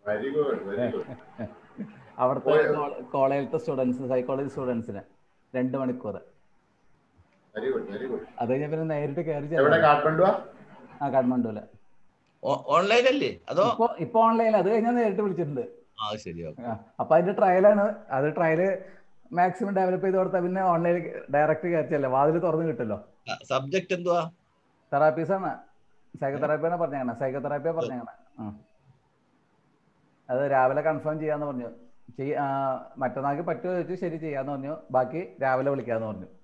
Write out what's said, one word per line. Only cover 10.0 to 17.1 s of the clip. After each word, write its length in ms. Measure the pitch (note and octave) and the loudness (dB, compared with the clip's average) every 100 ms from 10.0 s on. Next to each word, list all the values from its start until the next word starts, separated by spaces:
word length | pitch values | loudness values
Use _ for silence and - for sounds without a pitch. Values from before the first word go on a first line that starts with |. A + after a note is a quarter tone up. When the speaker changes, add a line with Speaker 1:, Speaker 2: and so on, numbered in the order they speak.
| D#3 D#3+ F#3+ G#3+ - - - - - - | 4 4 4 4 -6 -20 -20 -20 -20 -8
Speaker 2:
ആ, 60 | C#3+ | 0
കാഠ്മണ്ഡുവില്. 500 | C3 B2+ B2+ A2+ G#2+ - - - - - _ _ _ | 2 2 0 -2 -6 -12 -20 -20 -20 -20 _ _ _
Speaker 3:
ഓ-, 180 | - C3+ C3+ | -2 -2 2
ഓൺലൈൻ 400 | D3+ G3 A#3 B3+ | 2 4 4 4
അല്ലേ? 340 | C#4+ C#3+ G2 - | 2 -2 -4 -4
അതോ? 220 | D3 A3 | 2 2
Speaker 2:
ഇപ്പൊ, 180 | A3+ A#3 - | 2 0 0
ഇപ്പൊ 220 | E3+ A3 | 0 4
ഓൺലൈൻ. 360 | A3+ A3+ A3+ G#3+ | 4 6 4 4
അത് 140 | F3+ | 4
കഴിഞ്ഞാൽ 220 | A3+ A#3 | 2 2
നേരിട്ട് 300 | B3 A3+ F#3+ | 2 2 0
വിളിച്ചിട്ടുണ്ട്. 380 | G#3 E3+ D#3 C#3 A#2 - _ - | -2 -2 -2 -2 -6 -10 _ -10
Speaker 3:
ആ, 160 | G#2+ G#2+ | -8 -6
ശരി, 300 | F#2 E2+ D#2+ | -8 -10 -10
ഓക്കെ. 160 | D#2 | -10
Speaker 2:
ആ, 160 | A#2+ A2 - - | -8 -8 -10 -8
അപ്പൊ 140 | B2+ | 4